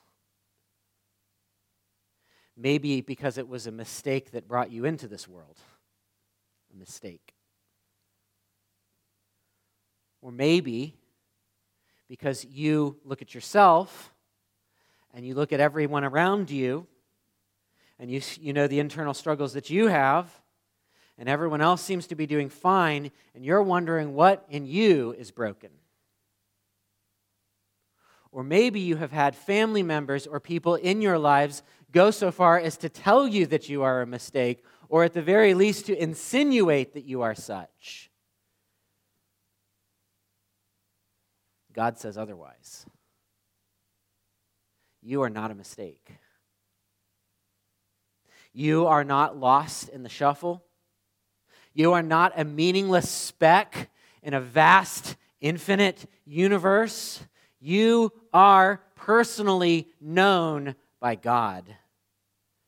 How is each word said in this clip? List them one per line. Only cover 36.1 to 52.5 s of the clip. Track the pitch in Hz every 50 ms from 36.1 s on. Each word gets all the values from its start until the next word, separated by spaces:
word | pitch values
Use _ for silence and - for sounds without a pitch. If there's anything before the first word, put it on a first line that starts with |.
| 160 - - - - 262 294 294 262 233 202 170 151 139 127 123 -
that | 147 135
you | 143 131 127 120
are | 113 110
such. | - - - 107 95 87 - _ _ - - - - - _ _ _ _ _ _ _ _ _ _ _ _ _ _ _ _ _ _ _ _ _ _ _ _ _ _ _ _ _ _ _ _ _ _ _ _ _ _ _ _ _ _ _ _ _ _ _ _ _ _ _ _ _ _ _ _ _ _ _ _ _ _ _ _ _ _ _ _ _ _ _ _ _ -
God | 113 113 117 113 -
says | - 110 98
otherwise. | 107 110 104 101 85 80 67 60 57 _ - - - - _ _ _ _ _ _ _ _ _ _ _ _ _ _ _ _ _ _ _ _ _ _ _ _ _ _ _ _ _ _ _ _ _ _ _ _ _ _ _ _ _ _ _ -
You | 110 131 143 135
are | 120
not | 107 110 107 110
a | 107
mistake. | 101 98 - - - 104 85 71 _ _ - - - _ _ _ _ _ _ _ _ _ _ _ _ _ _ _ _ _ _ _ _ _ _ _ _ _ _ _ _ _ _ _ _ _ _ _ _ _ _ _ _ _ _ _ _ _ _ -
You | 120 143 151 156 160 170
are | 165 156 147 143
not | 143 139 139 147 151 -
lost | 143 131 127 131 143 156 160 - - - -
in | 127 135 127
the | 117
shuffle. | - - 147 143 143 143 - 175 175 175 _ _ _ _ _ _ _ _ _ _ _ _ _ _ _ _ _ _ _ _ _ _ -
You | 151 156 170 180
are | 175 165
not | 160 160 160 175 190 -
a | 165 156
meaningless | 151